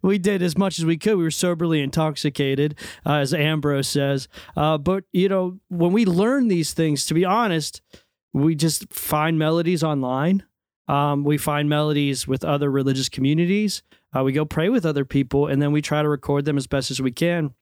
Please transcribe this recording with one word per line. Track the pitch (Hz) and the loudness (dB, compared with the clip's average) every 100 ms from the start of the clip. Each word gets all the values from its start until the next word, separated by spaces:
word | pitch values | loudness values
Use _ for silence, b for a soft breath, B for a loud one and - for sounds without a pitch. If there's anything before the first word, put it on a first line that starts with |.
we | 185 202 | 2 2
did | 185 196 | 2 0
as | 175 156 | 0 0
much | 196 170 | 0 0
as | |
we | 165 170 | 0 0
could. | 208 208 | 2 2
We | |
were | 165 | 0
soberly | - 180 170 170 156 | 0 -2 0 0 0
intoxicated, | 139 165 156 147 151 135 139 135 151 147 B B - | 0 0 -2 0 -4 0 0 2 0 -2 B B -2
uh, | 147 | 0
as | 139 | 0
Ambrose | 160 151 156 147 139 139 | 0 0 0 0 0 0
says. | 147 139 139 127 B B - | -2 0 -2 -6 B B -2
Uh, | 151 156 | 0 0
but, | 143 190 - | 0 -2 -2
you | 180 190 | 0 2
know, | 190 185 185 _ | 0 -2 -6 _
when | 175 170 | 0 2
we | 202 | 4
learn | 220 175 214 277 240 | 2 4 2 2 2
these | 180 151 | 2 0
things, | - 160 143 - | 0 0 0 0
to | |
be | 160 | 0
honest, | 180 208 233 165 147 - _ b b _ _ | 2 2 2 0 -4 -12 _ b b _ _
we | 147 151 | 0 2
just | 156 165 147 - | 2 0 0 -8
find | - - 151 156 160 | -12 -2 0 2 2
melodies | 156 165 170 175 | 2 0 0 0
online. | 160 147 127 131 156 196 - _ _ _ - | 0 -2 -2 0 2 0 -2 _ _ _ -2
Um, | 139 143 143 | 0 2 0
we | 143 147 | 0 0
find | - 147 147 | 0 0 0
melodies | 147 151 147 143 131 - | 0 2 0 0 -2 -4
with | 131 | -4
other | 160 143 143 | 0 0 0
religious | 139 135 131 131 | 0 0 0 -4
communities. | - 131 156 175 202 208 - _ b b | -2 0 2 2 0 0 -4 _ b b
Uh, | 131 | -2
we | 135 | 0
go | 135 | 0
pray | 156 - 170 | -2 -2 0
with | 254 | 0
other | 165 143 | 0 -2
people, | 135 139 127 139 143 | -2 -2 0 0 0
and | 139 | 0
then | 143 | 2
we | 151 | 0
try | 147 151 | 0 0
to | 151 | 0
record | 143 - 143 | -2 -2 -2
them | 143 143 | 0 -2
as | 127 | -2
best | 139 131 | -4 -4
as | 131 | -2
we | 131 | -4
can. | 120 170 175 151 - | 0 -2 0 -4 -8